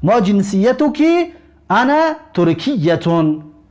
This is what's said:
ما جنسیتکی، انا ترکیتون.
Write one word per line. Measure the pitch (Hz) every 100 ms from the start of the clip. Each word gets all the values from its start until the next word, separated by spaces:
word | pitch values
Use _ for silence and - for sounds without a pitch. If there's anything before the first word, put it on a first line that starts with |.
ما | 147 233
جنسیتکی، | 190 202 196 190 214 254 302 - 311 339 339 - - _ _
انا | 196 254 294 320 311 -
ترکیتون. | - 170 165 - 269 156 165 170 170 156 151 - - _